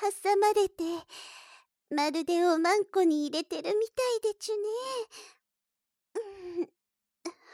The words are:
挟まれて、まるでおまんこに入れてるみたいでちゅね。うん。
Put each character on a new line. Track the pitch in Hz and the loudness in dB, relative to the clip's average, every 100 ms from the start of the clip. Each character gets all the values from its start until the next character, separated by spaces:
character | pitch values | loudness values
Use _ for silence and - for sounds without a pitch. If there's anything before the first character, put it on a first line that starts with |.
| 403 - | -4 0
挟 | 381 403 | 2 4
ま | 415 | 4
れ | 415 381 | 4 0
て、 | - 330 339 - - - - - - _ _ - | -2 -6 -6 -10 -18 -20 -20 -20 -20 _ _ -6
ま | 294 302 | -2 0
る | 311 | 0
で | 302 339 | 0 4
お | 349 320 | 4 4
ま | 339 | 4
ん | 415 | 2
こ | 392 392 | 2 4
に | 339 302 294 | 4 4 0
入 | 302 | -4
れ | |
て | 320 311 | -4 -4
る | 330 415 | -2 0
み | 440 | 0
た | - 494 453 440 | -2 -2 0 -2
い | |
で | 415 | -4
ち | - | -6
ゅ | 427 | -4
ね。 | 427 466 523 508 440 - - _ _ _ _ _ _ _ _ 453 415 392 359 349 | -4 -4 -6 -8 -8 -14 -20 _ _ _ _ _ _ _ _ -10 -8 -10 -8 -6
う | |
ん。 | - _ _ _ _ _ 339 - - | -6 _ _ _ _ _ -16 -16 -20